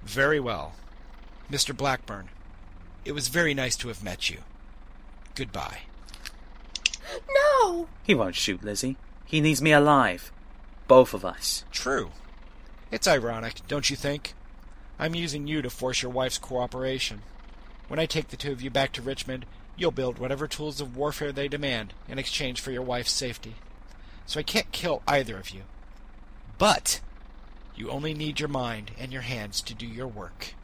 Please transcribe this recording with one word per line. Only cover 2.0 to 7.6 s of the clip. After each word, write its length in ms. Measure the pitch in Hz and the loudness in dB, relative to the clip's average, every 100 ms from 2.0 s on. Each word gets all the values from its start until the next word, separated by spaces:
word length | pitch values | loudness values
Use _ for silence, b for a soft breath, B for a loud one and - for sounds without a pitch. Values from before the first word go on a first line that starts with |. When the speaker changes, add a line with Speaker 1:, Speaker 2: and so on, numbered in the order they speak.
| - 104 92 - - - - - - - - | -2 -10 -10 -14 -16 -16 -16 -16 -16 -12 -6
Speaker 1:
it 60 | |
was 160 | 147 123 | -2 0
very 260 | 156 165 | 4 4
nice 220 | 139 127 - | 4 2 0
to 120 | 120 | -4
have 160 | 110 | -6
met 240 | 98 90 - | -6 -2 -4
you. 100 | 87 - - - - - - - - - | -4 -12 -14 -16 -16 -16 -16 -16 -16 -12
Goodbye. 480 | - 123 - 71 - - - - - - - - - - - - - B 508 - | -8 -6 -4 -6 -8 -12 -16 -16 -14 -14 -14 -16 -16 -10 0 0 -2 B -10 4
Speaker 2:
No! 540 | 539 587 539 | 6 8 8